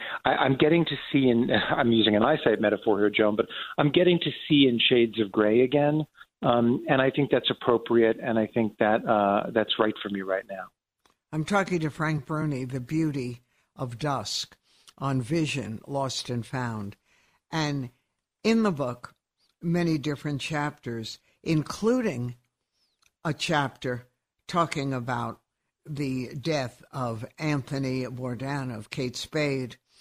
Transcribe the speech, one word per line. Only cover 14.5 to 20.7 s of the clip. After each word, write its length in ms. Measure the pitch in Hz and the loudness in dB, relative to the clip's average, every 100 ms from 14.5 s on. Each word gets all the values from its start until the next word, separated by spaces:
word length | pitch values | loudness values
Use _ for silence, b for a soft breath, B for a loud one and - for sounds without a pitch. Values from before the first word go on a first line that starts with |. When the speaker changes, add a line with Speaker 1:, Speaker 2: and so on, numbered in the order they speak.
| - b b b _ | -14 b b b _
Speaker 2:
on 200 | 139 131 | -2 -2
Vision, 640 | 110 165 151 143 104 110 - | -2 -2 -2 -4 -6 -10 -8
Lost 420 | 139 131 - - | -4 -4 -4 -6
and 160 | 120 113 | -6 -4
Found. 500 | 131 123 110 101 - _ _ _ _ _ | -6 -4 -4 -8 -12 _ _ _ _ _
And 380 | 160 151 143 123 - _ _ _ _ | -4 -2 -4 -8 -14 _ _ _ _
in 180 | 214 226 | 0 2
the 100 | 214 | 2
book, 440 | 147 127 123 - _ _ _ _ _ | 0 -4 -6 -14 _ _ _ _ _
many 380 | 175 175 170 156 | -2 0 0 0
different 440 | 147 143 151 143 | -2 -6 -6 -6
chapters, 760 | - 151 147 | -4 -4 -4